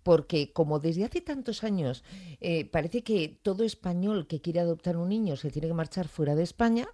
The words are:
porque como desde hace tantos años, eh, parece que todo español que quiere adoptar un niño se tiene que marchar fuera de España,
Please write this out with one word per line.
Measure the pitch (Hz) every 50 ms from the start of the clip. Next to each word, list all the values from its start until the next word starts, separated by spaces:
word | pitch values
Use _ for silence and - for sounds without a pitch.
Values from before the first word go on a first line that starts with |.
| -
porque | 180 170 160 139 - 170 151 143 -
como | - - 160 147 151 147
desde | 147 165 165 175 208
hace | 254 - 349
tantos | 349 - 294 269 247 - 208 - -
años, | 220 202 185 151 123 131 - - - 185 196 185 175 147 -
eh, | - 175 165 160 -
parece | - - 165 147 165 - 240 233
que | - 220 185 156 151 - - -
todo | 208 196 190 226
español | 220 - - - 180 175 175 185 208 214 196 147 -
que | 160 147
quiere | - 170 160 170
adoptar | 175 170 165 160 - 175 170
un | 170 175 185
niño | 202 226 220 185 143
se | 131 - 147
tiene | 127 151 156 160
que | 170
marchar | 165 160 143 - 185 180 147
fuera | - - 151 143 147
de | 156 170
España, | 165 - - 233 233 226 233 254 440